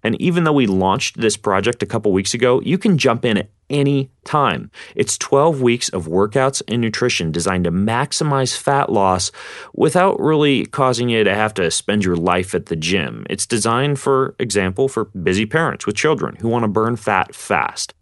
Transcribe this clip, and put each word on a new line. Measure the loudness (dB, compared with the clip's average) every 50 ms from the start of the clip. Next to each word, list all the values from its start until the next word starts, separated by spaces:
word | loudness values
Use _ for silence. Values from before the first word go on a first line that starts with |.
| _
And | -2 -2 0
even | 0 0 2 2 2
though | 4 4
we | 4 4
launched | 4 2 2 2 2 2 0 -2 -6 -6 -2
this | 0 0 0 0
project | _ 0 0 0 0 0 -2 -2 -4
a |
couple | -4 -4 -2 0 0 0
weeks | 0 0 -2 -2
ago, | 0 2 2 2 2
you | 2 0 -2
can | 0 2 2 2 4
jump | 4 2 0 2 0
in | 0 0 0
at | -2 -4 _ _ _ _
any | -2 0 0 2 2 0 -2 -4 _ _ _
time. | -4 0 0 2 2 0 -2 -6 -12 _ -20 -20 -18 -4
It's | -4 -2 -2 -2
twelve | -6 -4 0 2 4 4 4 2 2 2
weeks | 2 2 2 -2 -4
of | -6 -6 -6
workouts | -2 0 0 0 2 2 2 0 0 0 -4 -6 -4
and | -2 -2 -2
nutrition | -2 -2 0 0 0 0 0 -2 -2 -2
designed | -2 -2 0 0 0 0
to | 0 0
maximize | 0 0 0 0 0 -2 -2 -2 -2 -2 0 0 0 0 -2 -4
fat | -4 -2 0 2 2 2 2 2
loss | 2 4 4 2 2 -2 -4 -8 -10 -18 -18 -16 -18 -18 -14 _
without | 0 0 2 4 4 2 2 2 0
really | 0 2 2 4 4 4 4 2 0
causing | -2 -2 0 2 2 2 2 0 0
you | 2 2 4
to | 4 2
have | 2 0 0 0
to | 0 -2 0
spend | -2 -2 -2 0 0 2 2
your | 2 0
life | 2 2 2 2 0 0 -2 -4
at | -6 -4
the | -4 -6
gym. | -4 -2 -2 0 0 -2 -2 -6 -10 -10 -10
It's | -6 -6 -4
designed, | -4 -2 -2 0 0 0 0 0 0 -2 -2
for | 0 0 2 2 0 -2 -2 _
example, | -4 -2 0 0 0 0 0 0 -2 0
for | 0 -4 -6
busy | -6 -6 -4 -2 0 0 0 0
parents | 0 0 0 0 0 -2 -4 -6
with | -6 -4
children | 0 0 0 0 0 -2 -8 -8
who | -6 -4 -2
want | -2 0 0
to | 0
burn | 0 0 0 0 -2
fat | -2 -2 0 0 0 0 -2 -6
fast. | -18 -6 -2 -2 0 0 -2 -6 -10 -12 -12 -12 _